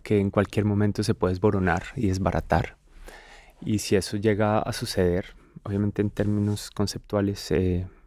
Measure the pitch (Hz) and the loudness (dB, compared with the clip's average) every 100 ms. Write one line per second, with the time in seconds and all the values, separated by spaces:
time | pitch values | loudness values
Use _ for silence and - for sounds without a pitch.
0 | - 104 98 104 101 - 104 101 104 101 | 0 2 2 2 2 0 2 2 2 0
1 | 110 - 92 92 107 101 90 82 - 139 | -2 0 0 2 2 4 2 0 -4 -4
2 | 104 92 90 80 - 85 - - _ - | -2 0 0 0 0 0 0 -10 _ -20
3 | - - - - - - - 104 - 101 | -20 -20 -20 -20 -20 -12 -4 -4 2 0
4 | - 107 110 101 107 107 - - 120 - | 0 -2 0 2 2 0 -2 -6 -4 0
5 | 90 90 - - _ - - 101 104 - | 2 2 -4 -14 _ -16 -4 0 0 0
6 | 104 - 104 104 104 104 - - 101 - | -2 0 -2 0 0 -2 -6 -4 -4 -4
7 | - 104 101 101 - - 92 90 92 - | -4 0 0 -2 -2 0 2 0 -4 -12